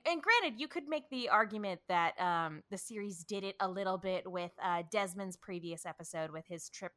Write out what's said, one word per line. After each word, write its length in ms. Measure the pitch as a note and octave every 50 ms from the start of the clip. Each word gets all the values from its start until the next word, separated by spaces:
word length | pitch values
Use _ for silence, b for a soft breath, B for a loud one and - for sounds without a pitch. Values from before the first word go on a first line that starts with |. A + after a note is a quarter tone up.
| -
and 160 | - F4 E4 -
granted, 380 | G#4 A#4 A#4+ G4 D4+ A3 A3
you 80 | D4 -
could 180 | - F4 C#4+
make 220 | C#4+ D#4 D4+ - -
the 220 | C4 B3+ A#3+ -
argument 500 | - G#3 A3 G3+ G#3+ G#3+ G#3 G3 F3+ - - -
that, 320 | F3+ E3+ E3+ E3 - -
um, 420 | F3+ F3+ F3 E3 E3 D#3+ D#3 D#3 - -
the 60 | G3+
series 480 | F#3 - - A3+ G#3 G3+ G#3 F#3 E3 D#3+
did 200 | - G#3 G3 F#3+
it 120 | G3 G3 -
a 80 | G3 F#3
little 280 | F3+ G3 G3 F#3+ F#3
bit 340 | F#3 F#3 F#3+ F#3 F3+ - F#3
with, 220 | F3+ F3+ F3 E3+ - - -
uh, 200 | F#3 F3 E3+ E3+ E3 -
Desmond's 460 | G#3 G3 F#3 F3 G3+ G3 F#3+ F3+ -
previous 480 | - - F#3 F3 E3+ E3+ E3+ E3 -
episode 440 | F3 D#3 - E3 - - E3 D#3+ D#3
with 160 | D3+ D#3+ -
his 220 | - F3 D#3+ - -
trip 240 | - - G3 E3+ -